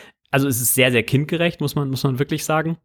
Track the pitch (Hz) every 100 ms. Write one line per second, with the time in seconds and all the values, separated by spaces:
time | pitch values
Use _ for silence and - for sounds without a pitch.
0 | - _ _ 139 139 120 120 - 127 120
1 | 107 131 147 165 170 - 147 151 139 131
2 | 139 127 143 156 - 156 160 165